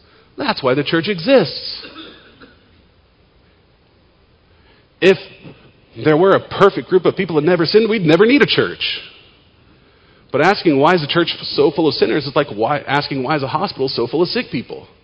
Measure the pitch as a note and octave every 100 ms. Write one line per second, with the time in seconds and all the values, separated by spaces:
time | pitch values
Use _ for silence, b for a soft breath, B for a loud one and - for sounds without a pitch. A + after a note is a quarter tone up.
0 | b b b - C#4 G3+ B2+ C3+ C#3+ E3
1 | E3+ F#3 F3 C4+ D#3+ - - - - -
2 | - - - _ - _ _ _ _ _
3 | _ _ _ _ _ _ _ _ _ _
4 | _ _ _ _ _ b b b b _
5 | E3+ F#3+ - - - - - _ _ A#2
6 | A2+ D3+ F#3+ C#3+ - - G3 D3+ - F#3
7 | E3 - F#3+ D#3+ D3+ F3 D#3+ G#3+ A3 A3
8 | D#3+ E3+ A3 C#4 G3+ - F#2+ E2 - -
9 | - - _ _ _ _ b b b b
10 | b b b C3 E3 G#3 E3+ C3+ D3+ F3+
11 | D3 E3+ E3 - - - D#3+ E3 D#3 -
12 | G#3 D#3+ C3+ D3+ C#3+ G#2 A2+ D3 - C#3+
13 | - C3+ B2+ D#3 C3 D3+ G3 - C3+ -
14 | A#2 D3 F3 A#3 - B2+ - - - _